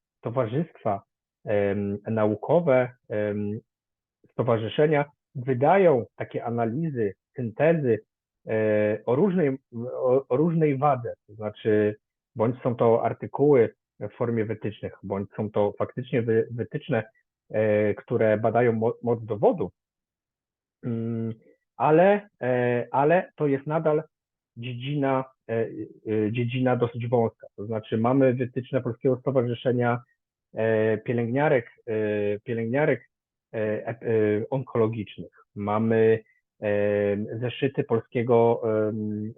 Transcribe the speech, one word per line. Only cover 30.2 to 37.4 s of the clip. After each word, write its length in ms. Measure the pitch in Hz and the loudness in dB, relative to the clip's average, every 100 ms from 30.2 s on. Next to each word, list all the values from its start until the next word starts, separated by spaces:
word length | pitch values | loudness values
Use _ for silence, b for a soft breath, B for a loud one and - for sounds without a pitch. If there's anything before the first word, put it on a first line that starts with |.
| _ _ _ | _ _ _
e, 440 | - 110 110 110 110 | -4 0 2 2 0
Pielęgniarek, 720 | - 120 117 127 151 135 - - - | -2 -2 -2 0 2 2 0 -10 -8
e, 60 | 110 107 104 104 104 | -4 -2 -2 -2 -4
Pielęgniarek, 720 | - 113 113 131 151 123 - _ _ _ _ | -6 -6 -2 0 0 0 -6 _ _ _ _
e, 320 | 117 107 107 - | -6 -4 -4 -6
ep-, 160 | 113 | -8
e, 40 | - 113 107 104 117 | -2 2 2 0 -2
Onkologicznych, 920 | 139 127 120 110 113 101 - 85 _ _ | -6 -4 0 0 0 -8 -12 -18 _ _
mamy, 680 | - 101 104 113 113 110 110 b b _ _ | -8 -2 0 2 4 6 4 b b _ _
e, 760 | 107 104 104 104 101 101 107 117 | -2 0 0 2 0 -2 -4 -6